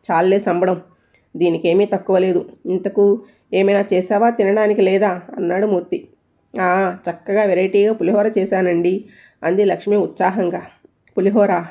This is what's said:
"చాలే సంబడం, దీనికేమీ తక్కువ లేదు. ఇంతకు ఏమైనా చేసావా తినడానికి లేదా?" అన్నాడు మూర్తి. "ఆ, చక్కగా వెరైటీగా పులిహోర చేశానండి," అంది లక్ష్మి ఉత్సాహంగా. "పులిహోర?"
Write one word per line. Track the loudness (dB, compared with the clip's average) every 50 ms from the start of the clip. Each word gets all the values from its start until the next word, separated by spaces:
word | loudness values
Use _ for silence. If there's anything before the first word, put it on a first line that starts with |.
| _ -2
"చాలే | 0 2 2 2 2 2
సంబడం, | 0 -2 0 0 0 0 0 -2 -6 _ _ _ _ _ _ _ _ _ -4
దీనికేమీ | 0 0 0 0 0 0 2 2 2 2
తక్కువ | 0 -2 -4 -2 0 0
లేదు. | 2 2 0 0 -2 -4 -6 -18 _ _
ఇంతకు | -6 -6 -4 -4 -4 0 2 2 2 2 0 -4 -18 _ _ _ _ -2
ఏమైనా | 0 2 2 2 0 0 0 0
చేసావా | -2 0 0 0 2 2 2
తినడానికి | 2 0 0 0 2 2 2 2 2 2
లేదా?" | 2 2 2 2 2 0 -2 -4 -10 -14 -8
అన్నాడు | -6 -4 -2 -2 -2 0
మూర్తి. | 0 0 -2 -2 -4 -8 -8 -8 _ _ _ _ _ _ _ _ _ -6 -2
"ఆ, | 0 0 2 0 0 -2 -4 -6 -10 -10
చక్కగా | -10 -8 _ -2 0 0 2
వెరైటీగా | 2 2 0 0 2 2 2 2 2 0
పులిహోర | 0 -2 0 0 2 0 0 0
చేశానండి," | -2 -2 0 -2 0 0 0 0 0 0 0 -2 -2 -6 -12 -20 -20 -20 _ _ _ -4
అంది | -2 0 2 2
లక్ష్మి | 0 0 -2 -2 -2 0
ఉత్సాహంగా. | 0 0 -2 -4 -2 -2 -2 0 -2 -4 -4 -4 -6 -10 -14 -20 _ _ _ _ _ _ _ _
"పులిహోర?" | -2 0 2 2 2 2 2 0 -2 -4 -8